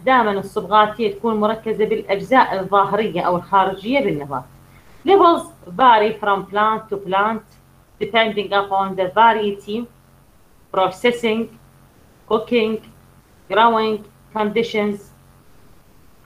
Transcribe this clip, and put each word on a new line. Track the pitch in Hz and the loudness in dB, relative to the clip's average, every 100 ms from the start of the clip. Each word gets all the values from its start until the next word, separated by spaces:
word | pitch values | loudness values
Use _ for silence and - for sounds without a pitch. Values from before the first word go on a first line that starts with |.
| 254 | 0
دائما | 262 214 | 2 2
الصبغات | 196 190 214 180 214 214 214 | -2 -6 -8 0 2 2 0
هي | 214 | -4
تكون | 202 226 214 | -2 -4 0
مركزة | 208 220 220 202 | 0 -2 -4 -2
بالأجزاء | 208 214 - 202 170 262 - 190 | -2 -2 -2 -4 2 2 2 0
الظاهرية | 190 202 190 202 214 170 | 0 0 2 0 -2 -2
أو | 160 175 | -2 -2
الخارجية | - 196 190 190 202 277 | 0 0 0 -2 -4 -2
بالنبات. | 202 151 139 135 - - - - - - 285 | -2 -4 -6 -10 -12 -20 -20 -20 -20 -6 2
Levels | 392 339 330 - - - | 4 6 2 -4 -18 -10
vary | 180 254 220 214 220 | 2 6 6 4 -2
from | 208 196 185 | -2 -2 -2
plant | 202 214 220 214 | -2 0 -2 -6
to | 196 | -10
plant | 175 190 208 220 - _ _ _ _ - | -4 0 0 -4 -10 _ _ _ _ -10
depending | 208 233 220 208 185 | -2 0 0 -2 -2
upon | 202 196 190 190 185 | -2 0 -2 -2 -2
the | 180 | -2
variety, | 190 226 220 208 202 - 220 240 _ _ _ _ _ _ _ _ | 4 4 4 -2 -6 -8 -8 -10 _ _ _ _ _ _ _ _
processing, | 196 185 185 240 240 226 220 226 - _ _ _ _ _ _ - | -2 -2 0 -2 0 -2 -2 -6 -12 _ _ _ _ _ _ -4
cooking, | 226 - 240 214 220 - - _ _ _ _ - | -4 0 0 0 -4 -10 -20 _ _ _ _ -4
growing | 190 233 220 220 214 - _ _ | 2 2 2 -2 -4 -10 _ _
conditions. | 214 208 214 226 220 208 202 - _ _ _ _ - - - _ _ _ _ | -4 -2 -2 -2 -2 -2 -4 -12 _ _ _ _ -20 -20 -20 _ _ _ _